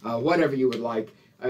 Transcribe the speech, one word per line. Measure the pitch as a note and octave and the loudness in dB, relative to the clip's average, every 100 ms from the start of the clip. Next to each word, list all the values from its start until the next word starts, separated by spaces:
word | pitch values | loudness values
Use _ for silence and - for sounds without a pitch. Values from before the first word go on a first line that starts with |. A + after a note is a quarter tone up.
uh, | A2 A#2 | -6 -2
whatever | C#3+ E3+ D3 C3+ | 2 2 2 2
you | B2+ | 0
would | A2 | 0
like, | A#2 A2+ A2+ - _ - | -4 -4 -6 -10 _ -8
uh, | B2+ | -6